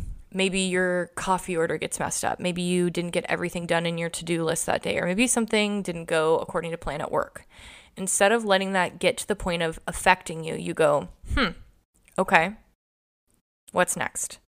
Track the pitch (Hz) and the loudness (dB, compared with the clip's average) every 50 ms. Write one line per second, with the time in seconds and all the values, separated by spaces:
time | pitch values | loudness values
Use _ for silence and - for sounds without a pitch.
0 | - - - - - - - 185 190 190 180 190 185 185 180 185 185 180 180 180 | -6 -6 -8 -12 -12 -8 -2 0 0 2 2 2 0 2 2 2 2 2 0 0
1 | 175 - - - - - 190 180 - - 185 160 160 165 160 156 - - - - | -2 -4 -6 -4 0 0 0 0 0 -2 -2 0 0 0 0 -2 -4 -4 -4 -4
2 | 151 - - - - - 62 - - 180 180 175 180 175 180 180 180 175 165 175 | -4 -4 -2 -2 -2 -2 -2 -2 -2 -2 -2 0 0 2 2 2 2 2 0 -2
3 | 175 175 170 175 - - - - - 175 - 180 170 170 175 165 170 170 170 165 | -2 -2 -2 -2 -2 -2 -2 -2 -2 -4 -4 -4 -2 0 0 0 0 0 -2 -4
4 | 165 170 165 - 170 165 175 165 165 156 156 - - - - - - - - - | -4 -6 -6 -6 -4 -2 0 0 0 0 0 0 0 0 0 0 0 -2 -2 0
5 | - 175 180 196 247 254 - 233 226 220 - 214 208 208 202 202 190 - 170 170 | 0 0 2 2 2 2 2 0 0 2 2 2 2 2 0 -2 -4 -4 -6 -6
6 | 165 - 165 160 156 160 165 - - - - 175 165 170 165 170 - 160 139 151 | -4 -2 0 2 4 4 2 2 0 -2 -4 -4 -4 -4 -6 -6 -6 -6 -6 -4
7 | 151 - - - - - - - - - - - - - - - - - _ - | -4 -4 -2 -2 -2 -4 -6 -14 -20 -20 -20 -20 -20 -20 -20 -20 -20 -16 _ -8
8 | 190 185 - - 202 202 220 233 226 208 190 190 196 190 196 190 175 165 - - | -4 -2 2 4 4 6 4 4 4 4 4 4 4 2 2 2 0 0 0 0
9 | - 180 - - - - - - - 185 170 170 170 160 160 - - - 180 - | 0 0 0 0 -2 -4 -4 -2 -2 -2 -2 0 0 -2 -2 -4 -8 -10 -6 2
10 | - 190 185 185 - - 170 160 160 160 160 - 170 175 165 - 160 147 147 143 | 6 6 6 6 2 -6 -8 -8 -6 -6 -6 -6 -6 -4 2 4 4 4 4 2
11 | - 180 - - - - - 285 262 202 - - - - - _ _ _ _ _ | 0 -4 -10 -14 -6 -2 0 2 2 0 -2 -6 -16 -20 -20 _ _ _ _ _
12 | _ _ - - 190 - 190 175 160 185 220 - - _ _ _ _ _ _ _ | _ _ -2 -2 2 4 4 4 4 2 -2 -8 -16 _ _ _ _ _ _ _
13 | _ _ _ _ _ _ _ _ _ _ _ _ _ - - 180 180 - - - | _ _ _ _ _ _ _ _ _ _ _ _ _ -2 2 2 2 2 2 -2
14 | 123 - - - - - - - _ | -4 -4 -4 -6 -8 -8 -8 -12 _